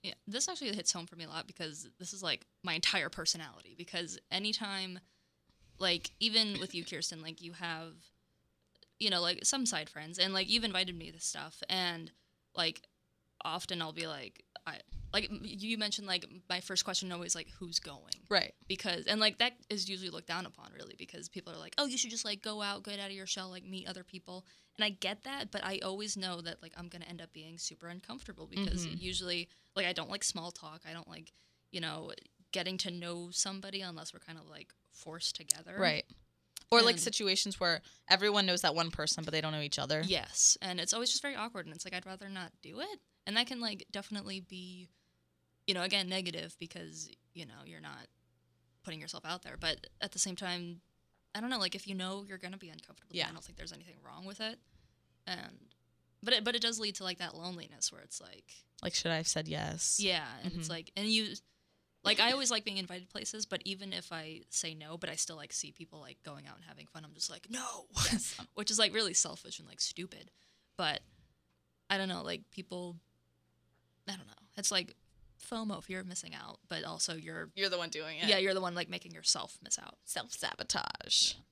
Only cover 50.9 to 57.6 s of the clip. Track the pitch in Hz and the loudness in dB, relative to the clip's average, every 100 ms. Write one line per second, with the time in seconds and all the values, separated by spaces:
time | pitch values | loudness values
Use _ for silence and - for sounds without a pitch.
50.9 | _ _ _ _ 208 233 254 185 190 196 | _ _ _ _ -6 -2 2 0 0 -4
51.9 | 190 185 196 202 190 180 190 180 156 - | -2 -2 -4 -8 -10 -10 -10 -14 -16 -18
52.9 | - - 175 147 165 - - 165 151 175 | -20 -6 0 0 -2 -12 -10 -10 -12 -16
53.9 | 139 139 143 190 202 220 233 _ - _ | -18 -14 -10 -10 -6 -6 -6 _ -20 _
54.9 | _ _ _ - 180 - - - _ _ | _ _ _ -6 -6 -6 -16 -20 _ _
55.9 | _ _ _ 214 247 220 240 233 220 208 | _ _ _ 2 4 4 2 2 0 -2
56.9 | 196 185 175 175 160 175 175 | -2 -4 -4 -6 -6 -8 -8